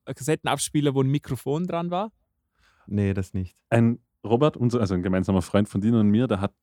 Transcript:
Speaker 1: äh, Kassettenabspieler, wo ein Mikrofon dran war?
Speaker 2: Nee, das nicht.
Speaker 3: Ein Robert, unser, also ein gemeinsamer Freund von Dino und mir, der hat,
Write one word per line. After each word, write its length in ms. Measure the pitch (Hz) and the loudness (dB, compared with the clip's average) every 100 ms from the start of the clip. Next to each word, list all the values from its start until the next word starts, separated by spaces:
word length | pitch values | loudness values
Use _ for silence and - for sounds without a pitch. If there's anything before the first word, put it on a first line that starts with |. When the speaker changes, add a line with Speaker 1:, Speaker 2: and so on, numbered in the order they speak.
| - | -14
Speaker 1:
äh, 80 | |
Kassettenabspieler, 800 | 135 127 156 - 143 - 151 143 | -8 -4 -4 -2 -4 -2 -2 0
wo 80 | 135 | 2
ein 60 | 135 | 0
Mikrofon 560 | 143 - 123 131 151 180 | 0 -4 -8 -4 -4 -4
dran 220 | 170 175 | -6 -4
war? 180 | 175 220 _ _ _ _ _ _ _ - | -6 -6 _ _ _ _ _ _ _ -6
Speaker 2:
Nee, 260 | 101 98 | -2 0
das 200 | 98 92 | -2 -4
nicht. 220 | 95 92 _ - | -6 -8 _ -2
Speaker 3:
Ein 300 | 117 117 117 _ _ | 2 2 0 _ _
Robert, 320 | 101 117 151 - | -2 2 2 2
unser, 240 | 123 117 | 0 0
also 140 | 101 | 0
ein 80 | 92 | 0
gemeinsamer 400 | 92 92 92 95 | 0 0 2 0
Freund 260 | - 101 104 | 2 0 0
von 120 | 101 | 0
Dino 200 | 107 117 | 2 4
und 80 | 104 | 4
mir, 180 | 104 123 | 2 2
der 140 | 98 | 0
hat, 120 | 98 _ | -4 _